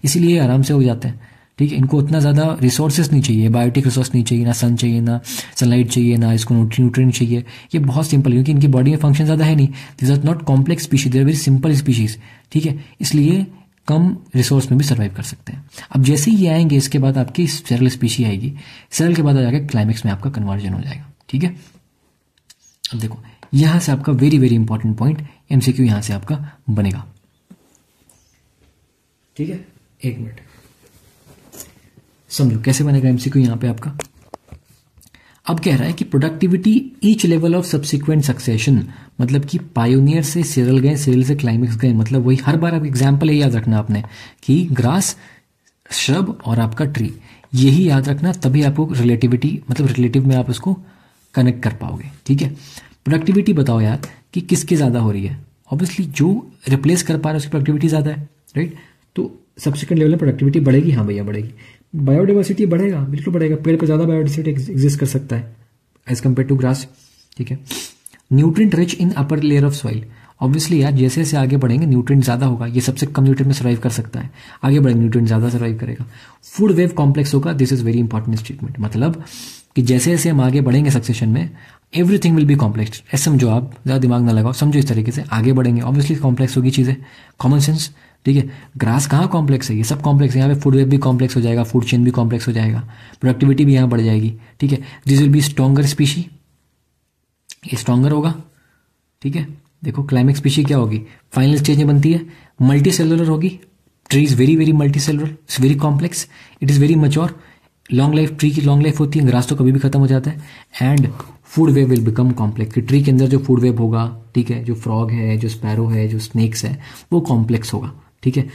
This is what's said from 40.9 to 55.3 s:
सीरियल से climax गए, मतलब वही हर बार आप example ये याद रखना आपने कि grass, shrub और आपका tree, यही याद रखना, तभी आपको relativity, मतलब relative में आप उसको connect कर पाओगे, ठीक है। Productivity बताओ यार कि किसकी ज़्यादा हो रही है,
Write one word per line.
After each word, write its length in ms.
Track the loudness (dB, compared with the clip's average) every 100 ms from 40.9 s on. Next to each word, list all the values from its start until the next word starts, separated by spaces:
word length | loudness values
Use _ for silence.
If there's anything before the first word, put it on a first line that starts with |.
| 0
सीरियल 280 | 0 2
से 100 | 2
climax 420 | 0 0 0 -2 0
गए, 160 | 0
मतलब 340 | 0 0 0 2
वही 100 | 0
हर 200 | 0 -2
बार 180 | 0
आप 100 | -2 -2
example 440 | 0 2 2 2
ये 60 | 2
याद 180 | 2 0
रखना 220 | 0 0
आपने 240 | 0 -4 -6 -14 -20 _
कि 160 | 0 0 0
grass, 440 | 0 0 0 -2 -8 -16 -20 _ _ _ _ -12
shrub 480 | -6 -2 -2 -2 -6 -4
और 140 | -2
आपका 240 | -2 -2 -4
tree, 260 | -4 -6 -8 -20 -20 _
यही 340 | 2 4 4 4
याद 200 | 2 0
रखना, 240 | -2 -2
तभी 280 | -2 0 2
आपको 260 | 2 0 -2
relativity, 680 | 0 0 2 0 0 -2 -4 -6
मतलब 180 | -2 -2
relative 380 | 0 0 2 2
में 60 | 0
आप 140 | -2
उसको 260 | -4 -4 -6 -8 _ _ _ _
connect 280 | 0 0 0
कर 120 | -4
पाओगे, 360 | -6 -10 -12 -14 -10 -2
ठीक 160 | -2
है। 60 | -2 -8 -18 -20 -20 _
Productivity 480 | -4 -2 0 0 2
बताओ 280 | 2 2 0
यार 200 | 0 -2 -8 -18 _
कि 60 | -8
किसकी 340 | -2 -2 0 0
ज़्यादा 240 | 0 0
हो 100 | 0
रही 120 | -2
है, 140 | -6